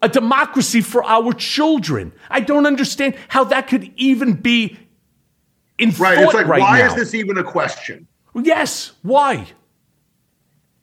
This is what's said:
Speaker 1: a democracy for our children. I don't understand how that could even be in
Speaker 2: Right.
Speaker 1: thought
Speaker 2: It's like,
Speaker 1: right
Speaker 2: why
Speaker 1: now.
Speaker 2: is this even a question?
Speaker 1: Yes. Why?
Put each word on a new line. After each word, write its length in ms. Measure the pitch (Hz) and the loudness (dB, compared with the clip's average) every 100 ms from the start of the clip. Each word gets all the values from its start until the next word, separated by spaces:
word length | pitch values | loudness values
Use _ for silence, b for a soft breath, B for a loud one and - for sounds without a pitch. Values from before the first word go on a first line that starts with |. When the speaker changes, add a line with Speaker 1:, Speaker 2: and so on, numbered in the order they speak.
Speaker 1:
a 40 | 220 | 0
democracy 760 | 269 226 269 302 277 - 233 | 0 0 0 0 -2 0 0
for 220 | - 240 | 0 -2
our 300 | - 220 233 | 2 0 2
children. 760 | 233 - 277 311 302 160 117 82 - B | -4 -6 -2 0 0 -2 -6 -6 -16 B
I 120 | 269 | -4
don't 260 | 202 294 294 | 0 2 2
understand 480 | 269 269 - 269 - B | 2 -2 -2 -4 -4 B
how 160 | 269 254 | -2 0
that 220 | 269 269 | 0 0
could 240 | 254 190 - | -4 -4 -2
even 380 | 262 240 262 | 0 2 0
be 440 | 175 240 233 208 - _ _ _ _ _ _ _ _ _ - | 0 0 0 -2 -8 _ _ _ _ _ _ _ _ _ -2
in 100 | 226 156 | -2 2
Speaker 2:
Right. 160 | 190 | 2
Speaker 1:
thought 120 | 180 302 | 6 4
Speaker 2:
It's 80 | 226 | 4
like, 100 | 160 | 2
Speaker 1:
right 160 | 147 | 2
Speaker 2:
why 160 | 202 247 | 4 4
Speaker 1:
now. 120 | 247 | 2
Speaker 2:
is 60 | 247 | 0
this 200 | 226 220 | -4 -6
even 240 | 202 190 | -4 -4
a 40 | |
question? 640 | 180 165 135 - - 92 - _ _ 233 | -4 -4 -4 -8 -14 -16 -20 _ _ -4
Speaker 1:
Yes. 560 | 311 330 285 - - _ | -2 0 -2 -6 -14 _
Why? 460 | 180 277 277 156 92 - _ _ _ _ _ _ _ _ _ _ _ _ | 0 2 2 -2 -8 -20 _ _ _ _ _ _ _ _ _ _ _ _